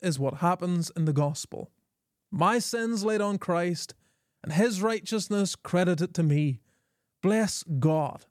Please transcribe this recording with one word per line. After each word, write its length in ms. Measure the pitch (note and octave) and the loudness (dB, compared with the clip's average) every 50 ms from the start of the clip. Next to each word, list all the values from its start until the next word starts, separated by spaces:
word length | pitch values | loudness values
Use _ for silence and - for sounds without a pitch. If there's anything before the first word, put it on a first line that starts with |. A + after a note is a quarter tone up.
is 180 | - F#3 D#3 C3+ | -4 -2 -2 0
what 160 | C3+ C3+ C#3 | -2 -4 -2
happens 540 | D3 E3+ E3+ F3+ F3+ F3+ F3+ F3 F3 E3 - - | 0 0 0 0 0 0 -2 0 0 -2 -2 -2
in 100 | - D#3+ | -2 0
the 80 | D#3 D3 | 0 2
gospel. 580 | C#3 D3 C#3+ D3 - - - - - - - _ _ _ _ _ _ _ _ _ _ _ _ | 2 2 0 -2 -4 -10 -12 -12 -12 -12 -14 _ _ _ _ _ _ _ _ _ _ _ _
My 280 | - F#3 D#3+ F#3+ A3+ A#3+ | -2 0 2 2 2 2
sins 440 | - - - A#3 A3+ A3+ A#3 A3 G3 | 0 -2 -4 -4 -2 -2 -2 -2 0
laid 180 | G#3+ G#3+ G#3+ | 0 0 0
on 160 | G#3 G3+ G3+ G3 | 0 0 -2 -2
Christ 560 | - - F3+ E3+ F3 F3+ F3 E3 - - - _ _ _ _ _ _ _ _ _ - | -2 -2 -2 0 0 0 -2 -4 -6 -10 -14 _ _ _ _ _ _ _ _ _ -8
and 100 | - D#3 | -2 2
his 280 | D#3+ G#3+ A#3+ A3+ F#3 | 2 4 4 2 0
righteousness 760 | G3 A3 A3+ G#3+ E3 - A3+ A3 F#3 - G#3 G3+ G3+ F3+ - | 0 0 0 -2 -4 -4 -4 -4 -2 0 0 0 0 0 -2
credited 580 | - - - - F3 F#3 F3+ F3+ D3 E3+ F3 - | -6 -6 -2 0 2 4 4 2 2 0 -2 0
to 100 | - E3 | 0 2
me. 380 | D3+ C#3+ D3 D3+ D3 C3 A#2 _ _ _ _ _ _ _ _ _ _ _ _ - | 4 4 4 2 2 0 -2 _ _ _ _ _ _ _ _ _ _ _ _ 0
Bless 400 | F#3 G#3 A3 A3 G3+ - - - E3+ D#3+ C3 | 2 2 2 2 0 -2 -4 -6 -4 0 2
God, 460 | A#2+ D#3 D#3 D#3 D3+ - - - - _ | 2 2 2 2 0 -2 -4 -10 -18 _